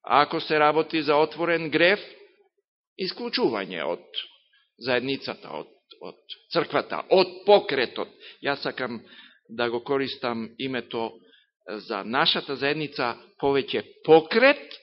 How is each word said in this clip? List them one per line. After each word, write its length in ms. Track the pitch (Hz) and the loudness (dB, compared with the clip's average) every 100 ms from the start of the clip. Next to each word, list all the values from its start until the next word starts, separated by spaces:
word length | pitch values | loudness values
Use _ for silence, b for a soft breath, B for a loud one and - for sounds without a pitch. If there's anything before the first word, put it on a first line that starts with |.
ако 380 | - 127 147 156 | 2 2 2 -2
се 180 | - 156 | -2 2
работи 440 | 147 151 156 160 | 4 4 0 -2
за 140 | 147 147 | 2 2
отворен 540 | 156 160 170 165 160 | 2 -2 -2 -2 -2
грев, 300 | 156 175 208 - - - _ _ _ _ _ _ - | 2 2 2 -4 -20 -20 _ _ _ _ _ _ -10
исклучување 840 | 190 - 240 - 185 107 92 87 | -10 -8 -6 0 0 0 -4 -6
од 220 | 73 87 - - - _ _ _ _ _ | -4 -6 -8 -12 -12 _ _ _ _ _
заедницата, 720 | 117 123 131 131 - 101 - | 0 0 0 -6 -8 -12 -10
од, 200 | 76 76 _ _ - | -12 -12 _ _ -18
од 340 | 90 - _ - _ | -18 -18 _ -20 _
црквата, 520 | 170 147 143 - 82 - | -4 0 -2 -2 -8 2
од 340 | 180 180 - 196 | 4 4 -2 6
покретот. 640 | 202 - 135 117 - 85 - B B | 6 6 -2 -2 -4 -10 -12 B B
Јас 180 | 139 139 | -6 -4
сакам 380 | 143 - 123 117 B B B B _ | -6 -6 -8 -8 B B B B _
да 220 | 113 120 | -4 -2
го 120 | 117 | -2
користам 640 | 120 139 131 - 123 117 110 - | -2 -2 -2 -6 -6 -6 -8 -8
името 540 | 131 127 117 120 113 - b b b _ 90 | -6 -6 -6 -6 -6 -8 b b b _ -12
за 360 | 104 95 104 | -12 -8 -8
нашата 520 | 98 127 165 180 - 131 | -2 0 0 0 -6 -4
заедница 580 | 139 151 147 - 123 113 - _ | -2 -2 -4 -4 -4 -4 -16 _
повеќе 420 | 139 139 - 117 - - | 0 0 0 -4 -6 -8
покрет 580 | - 160 160 226 262 285 - - | 6 6 8 4 4 4 -6 -20